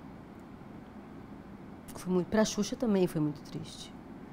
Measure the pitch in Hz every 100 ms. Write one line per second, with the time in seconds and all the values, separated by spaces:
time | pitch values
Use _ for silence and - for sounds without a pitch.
0 | - - - - - - - - - -
1 | - - - - - - - - - -
2 | 180 180 170 220 214 - 202 254 233 196
3 | 180 165 151 147 - - - - - -
4 | - - -